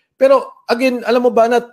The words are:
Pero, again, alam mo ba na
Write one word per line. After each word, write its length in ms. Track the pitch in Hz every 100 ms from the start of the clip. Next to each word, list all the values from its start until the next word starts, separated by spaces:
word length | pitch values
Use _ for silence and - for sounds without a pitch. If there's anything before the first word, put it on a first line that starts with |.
| _ -
Pero, 420 | 269 262 - - -
again, 320 | 240 262 240 208
alam 160 | 247
mo 80 | 247
ba 160 | 226 233
na 160 | 240 240